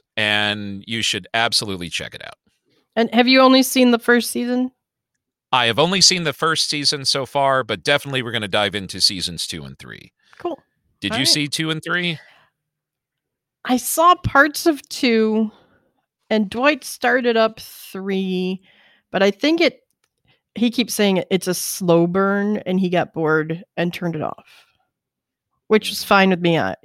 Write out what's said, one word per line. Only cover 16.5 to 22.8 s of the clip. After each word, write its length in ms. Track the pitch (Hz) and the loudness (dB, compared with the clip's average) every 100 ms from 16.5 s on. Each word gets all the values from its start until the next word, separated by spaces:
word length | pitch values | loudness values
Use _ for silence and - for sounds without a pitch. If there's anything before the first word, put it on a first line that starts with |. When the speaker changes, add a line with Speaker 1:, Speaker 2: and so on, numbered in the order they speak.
| 226 277 294 | 0 2 2
Speaker 2:
started 540 | - - 247 247 240 226 | -2 -6 -2 0 0 0
up 220 | 226 226 | -2 -4
three, 1040 | - - - 196 190 190 190 185 185 190 _ _ _ _ _ | -20 -20 -16 -12 -6 -4 -2 -4 -4 -6 _ _ _ _ _
but 120 | 185 | 0
I 80 | 196 | 0
think 300 | 202 294 339 | 2 0 2
it, 200 | 311 - _ _ _ _ _ _ _ - | 0 -2 _ _ _ _ _ _ _ -2
he 160 | 240 | -2
keeps 220 | 233 226 | 0 -2
saying 240 | - 208 185 | 0 2 0
it, 100 | - | 0
"It's 160 | 190 180 | -2 -2
a 60 | |
slow 540 | 175 - - 180 170 170 | -6 -6 -4 2 4 4
burn," 500 | 185 196 202 202 214 - | 2 0 0 -2 -2 -2
and 140 | |
he 100 | 185 | -2